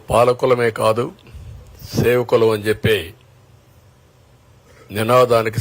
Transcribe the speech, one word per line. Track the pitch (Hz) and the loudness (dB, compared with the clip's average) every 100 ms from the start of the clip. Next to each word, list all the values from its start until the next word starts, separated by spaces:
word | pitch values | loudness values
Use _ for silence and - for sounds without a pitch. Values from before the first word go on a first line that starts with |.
| - | -2
పాలకులమే | 113 123 123 131 123 120 110 | 2 2 2 0 2 0 0
కాదు, | 110 110 139 - - - - - - - - - | 0 0 -4 -10 -20 -20 -20 -20 -20 -20 -10 -2
సేవకులం | 110 123 117 120 113 | 0 0 0 2 2
అని | 107 104 | 0 -4
చెప్పే | 107 117 104 80 - _ _ _ _ _ _ _ _ _ _ _ _ _ _ _ - - - | -4 -2 -2 -4 -16 _ _ _ _ _ _ _ _ _ _ _ _ _ _ _ -20 -14 -6
నినాదానికి | 107 127 123 117 113 107 | 0 2 4 2 0 -4